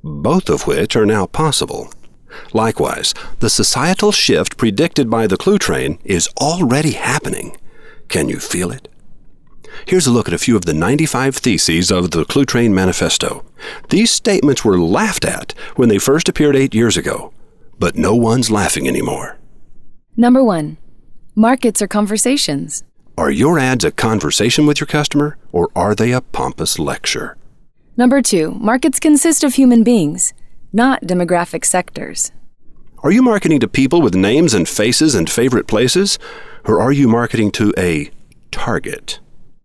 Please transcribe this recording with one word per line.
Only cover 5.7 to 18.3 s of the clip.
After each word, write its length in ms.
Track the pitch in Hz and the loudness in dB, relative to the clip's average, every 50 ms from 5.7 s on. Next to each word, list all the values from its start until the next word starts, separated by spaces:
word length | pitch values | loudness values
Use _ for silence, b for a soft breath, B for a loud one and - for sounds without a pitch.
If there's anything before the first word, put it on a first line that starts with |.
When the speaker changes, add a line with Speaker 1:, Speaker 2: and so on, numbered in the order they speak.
| 82 67 64 69 80 - - | -2 -2 -2 -4 -6 -6 -4
Speaker 1:
is 240 | - 95 85 - - - - | -2 -2 -2 -2 -4 -4 -2
already 500 | 135 147 165 180 185 120 123 143 156 156 | -2 -2 0 0 0 2 2 2 0 0
happening. 640 | - - - - 131 151 - - - - - - - b b b b b b b b b b - | -4 -4 -4 -4 -4 -2 -4 -6 -8 -8 -10 -12 -12 b b b b b b b b b b -6
Can 180 | - 90 73 | -4 -2 -2
you 120 | - - 67 | -2 -4 -6
feel 320 | - - - 85 92 87 - | -8 -6 -6 -4 -4 -6 -6
it? 160 | 67 - - - - - - - - - - - - _ - - - B B B B B | -10 -14 -20 -20 -20 -20 -20 -20 -18 -20 -20 -20 -20 _ -20 -20 -20 B B B B B
Here's 180 | - 180 185 165 | 0 0 2 2
a 60 | 120 | 4
look 160 | 120 117 - | 2 2 2
at 80 | - 85 | 0 -4
a 40 | - | -2
few 160 | - - 117 | 0 2 2
of 100 | - 175 | 2 2
the 80 | 85 78 | 0 -2
ninety-five 600 | 76 170 196 131 147 160 151 - 123 131 139 131 | 0 0 0 2 0 0 0 0 0 -2 -2 -2
theses 540 | - - 127 98 80 - - 80 82 90 - | 0 0 0 0 2 0 0 0 0 0 0
of 200 | 101 90 90 87 | 0 0 0 0
the 140 | 82 82 73 | -2 -2 -2
Clue 200 | - - 139 139 | 0 0 0 0
Train 300 | - - 123 120 113 101 | 2 2 2 2 2 2
Manifesto. 680 | 95 95 95 85 - - 82 - - - - - - - - - B B B B B B - | 2 2 0 0 0 -2 -2 0 -2 -2 -4 -6 -8 -12 -18 -18 B B B B B B 0
These 220 | - 180 226 226 | 2 2 2 2
statements 520 | - - - 226 202 - - 147 135 - - | 0 0 0 0 0 2 2 2 0 2 2
were 140 | 113 95 | 2 2
laughed 480 | 90 85 80 98 147 214 208 165 - - | 2 2 2 2 0 0 -2 -2 -4 -4
at 280 | - - - - - - B B B B | -4 -6 -6 -10 -12 -14 B B B B
when 120 | - 127 117 | 2 4 4
they 80 | 104 | 4
first 320 | 98 - - 139 160 - - | 2 2 2 2 2 2 0
appeared 260 | - - 151 147 135 | 0 2 2 4 4
eight 200 | 135 135 131 - | 4 2 2 2
years 200 | 110 117 113 90 | 2 2 2 2
ago, 380 | 87 - - - - - - - - - - _ _ - - - - | 0 -4 -6 -8 -8 -10 -14 -18 -20 -20 -20 _ _ -20 -20 -6 -4
but 160 | 95 85 - | -4 -2 0
no 200 | - - 95 107 | 0 0 2 2
one's 360 | 120 117 113 | 2 2 2